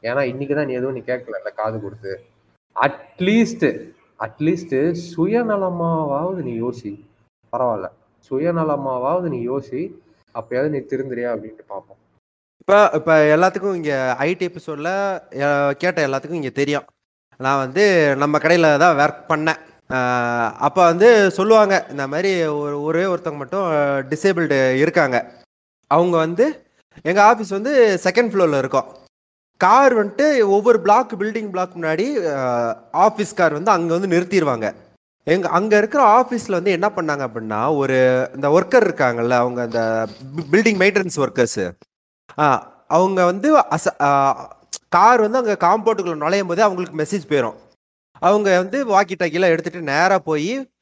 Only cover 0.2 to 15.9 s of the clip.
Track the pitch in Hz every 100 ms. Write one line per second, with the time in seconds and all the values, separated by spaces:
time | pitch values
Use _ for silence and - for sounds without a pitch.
0.2 | 135 127 139 143 143 123 131 131 107 127
1.2 | 123 104 104 - 107 113 101 101 98 95
2.2 | _ _ _ _ _ - 131 - - _
3.2 | 185 220 226 - 143 - - _ _ _
4.2 | 110 - 151 170 - 131 156 175 170 -
5.2 | 175 226 233 208 185 175 170 165 151 139
6.2 | 175 190 135 117 117 123 104 104 _ _
7.2 | _ _ _ 120 123 107 92 _ _ _
8.2 | _ 135 165 170 156 143 135 127 127 180
9.2 | 175 131 120 135 135 123 185 - _ _
10.2 | _ 120 117 123 151 147 127 131 135 120
11.2 | 120 113 107 110 - 98 - - _ _
12.2 | _ _ _ _ - 202 208 156 160 160
13.2 | 151 151 185 185 196 185 151 139 131 123
14.2 | 143 185 180 175 - 147 156 190 196 185
15.2 | - - 143 143 143 139 180